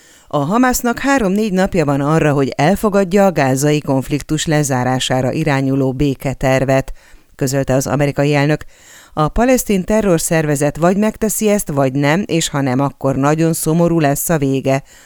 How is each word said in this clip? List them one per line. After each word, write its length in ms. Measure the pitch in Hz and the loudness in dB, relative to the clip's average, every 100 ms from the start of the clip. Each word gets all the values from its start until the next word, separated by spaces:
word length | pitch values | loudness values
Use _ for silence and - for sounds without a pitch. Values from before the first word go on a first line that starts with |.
| - - - | -20 -20 -6
A 120 | 147 | -4
Hamásznak 600 | 143 233 254 247 240 240 | 0 2 2 0 -2 -2
három-négy 540 | 269 277 190 202 220 | 0 0 0 0 0
napja 320 | 185 190 185 | 0 0 0
van 160 | 143 143 | 0 0
arra, 320 | 143 160 147 | 2 2 2
hogy 200 | 139 131 - | 2 0 2
elfogadja 720 | 147 202 214 196 185 202 196 | 2 2 2 0 2 2 2
a 60 | |
gázai 480 | 160 135 135 147 151 | 2 0 2 2 0
konfliktus 640 | 139 135 123 143 - 151 165 | 0 -2 -2 -4 -4 -4 0
lezárására 840 | 151 143 127 123 127 - 131 127 | 0 0 0 0 -2 -2 -2 -2
irányuló 600 | 160 156 135 135 135 131 | -2 0 0 0 0 0
béketervet, 1000 | 131 147 127 139 123 131 135 135 135 - - - - _ - | 0 -2 -2 -6 -2 0 0 2 0 -2 -10 -18 -20 _ -6
közölte 380 | 135 139 135 | -2 -2 0
az 120 | 131 127 | 0 0
amerikai 480 | 147 143 139 143 | 0 0 0 0
elnök. 300 | 143 147 151 - - - - - | 2 0 -2 -6 -20 -20 -20 -10
A 160 | 156 151 | -4 -2
palesztin 560 | - 254 247 - 196 | 2 2 2 2 -2
terrorszervezet 920 | 175 214 202 165 - 165 151 139 143 151 | 0 0 2 0 0 0 0 0 -2 0
vagy 200 | 170 196 | 0 2
megteszi 520 | 214 - 220 - 214 | 0 -2 -4 -2 0
ezt, 200 | 208 - | 0 -2
vagy 240 | 143 135 | -2 0
nem, 320 | 139 143 175 - | 0 0 0 0
és 220 | 165 - | -2 -2
ha 120 | 143 | -2
nem, 200 | 139 135 | -2 0
akkor 360 | 139 - 135 131 | -2 -2 -4 0
nagyon 360 | 143 156 165 | 0 2 0
szomorú 460 | 165 156 165 170 165 | 0 0 2 2 2
lesz 300 | 143 139 - | 0 0 -2
a 100 | 160 | 0
vége, 440 | 139 135 135 135 - - | 0 -2 0 -2 -4 -20